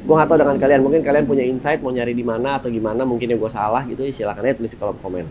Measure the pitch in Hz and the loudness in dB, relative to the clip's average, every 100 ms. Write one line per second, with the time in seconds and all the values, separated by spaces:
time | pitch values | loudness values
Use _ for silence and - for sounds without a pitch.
0 | - 156 151 160 143 139 139 139 135 160 | 4 4 6 4 4 4 4 4 4 2
1 | 143 143 151 139 123 131 147 156 131 123 | 2 2 2 0 0 -2 -2 -2 -2 -2
2 | 120 120 120 113 131 135 127 113 107 110 | -2 -2 -2 -2 -2 -4 -4 -4 -2 -2
3 | 131 120 117 117 110 110 104 120 127 113 | -2 -2 0 0 -2 -2 0 0 -2 -6
4 | 139 131 104 104 120 131 113 95 101 92 | -6 -4 -6 -2 -2 -2 -4 -4 -6 -6
5 | 95 90 80 | -8 -8 -8